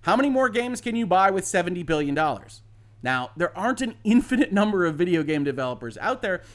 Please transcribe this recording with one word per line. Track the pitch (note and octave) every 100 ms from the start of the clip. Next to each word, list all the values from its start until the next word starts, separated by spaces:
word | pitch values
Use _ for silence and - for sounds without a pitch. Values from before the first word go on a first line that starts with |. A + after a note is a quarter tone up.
How | - A3
many | C#4+
more | C4 B3+
games | A3+ B3 A#3+
can | A#3+ A#3
you | A3
buy | F#3 G3
with | F#3+ F3+
seventy | F#3+ F3 F3+
billion | E3 D#3 C#3+
dollars? | C#3+ D#3 G#2+ - - - - - -
Now, | B2+ C3 B2+ -
there | E3+ -
aren't | A3 C4
an | B3+ -
infinite | G#3 A#3 - B3+ -
number | G3 G#3 G3 F3
of | D3+
video | F3+ E3
game | D3+ D3+
developers | C#3+ C3 B2+ A#2+ A#2+ G#2
out | G#3+ E3
there, | G#3 F3+ -